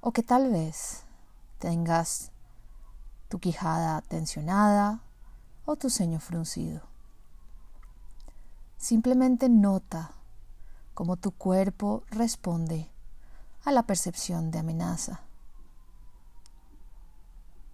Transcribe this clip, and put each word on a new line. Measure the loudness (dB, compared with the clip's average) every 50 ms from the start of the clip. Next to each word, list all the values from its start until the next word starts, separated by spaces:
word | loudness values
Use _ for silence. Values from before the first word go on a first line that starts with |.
o | 0 0
que | 0 0
tal | 2 4 4 6 6 6
vez | 4 2 2 0 -4 -8 -8 -8 -10 -12 -14 -18 -20 -20 -20 -20 -20 -20 -20 -18 -12 -6
tengas | -2 0 0 0 2 4 4 2 2 2 -4 -6 -6 -10 -16 -18 -20 -20 -20 -20 -20 -18 -18 -18 -18 -16 -16 -14 -14 -16 -14 -16 -10 -8
tu | -8 -2
quijada | -2 -2 -2 0 0 0 0 2 2 0 0 -2
tensionada | -4 -4 -6 -4 -4 -4 -6 -4 -2 0 4 6 6 8 8 6 4 2 0 -4 -8 -16 -20 -20 -20 -18 -18 -20 -20 -20 -20 -12 -4
o | -4 -4 0
tu | 0 0
ceño | 2 2 2 0 0 -2
fruncido. | -4 -4 -4 -4 -4 -4 -4 -4 -4 -4 -6 -8 -10 -14 -18 -18 -18 -20 -20 -20 -20 -18 -20 -18 -18 -16 -16 -16 -16 -16 -16 -16 -16 -18 -18 -18 -16 -14 -14 -12 -14 -14 -14 -14 -14 -14 -14 -16 -16 -16 -12 -8
Simplemente | -2 4 4 4 6 6 6 6 6 6 6 6 6 8
nota | 8 10 8 8 6 4 0 -4 -8 -8 -8 -8 -12 -16 -16 -16 -16 -16 -16 -16 -14 -14 -14 -14 -14 -14 -16 -16 -10
cómo | -6 -2 -2 -2
tu | 0 0 -4
cuerpo | -4 0 2 4 6 6 6 4 2 0 0 0 0 -2 -4 -6
responde | 0 2 2 2 0 -2 -2 0 0 0 0 0 -2 -2 -4 -6 -12 -14 -14 -12 -12 -12 -14 -14 -14 -14 -14 -14 -14 -6 0
a | 4
la | 6 6 6
percepción | 4 2 0 0 -2 -4 -4 -4 -2 -2 0 0 0
de | 0 0
amenaza. | -2 0 0 0 0 0 -2 -2 -4 -6 -6 -10 -12 -14 -14 -14 -14 -14 -14 -14 -16 -16 -18 -20 -20 -20 -20 -18 -18 -18 -18 -18 -20 -18 -16 -16 -16 -16 -20 -20 -20 -20 -20 -18 -18 -16 -16 -18 -18 -18 -18 -20 -20 -20 -20 -20 -18 -18 -16 -16 -16 -16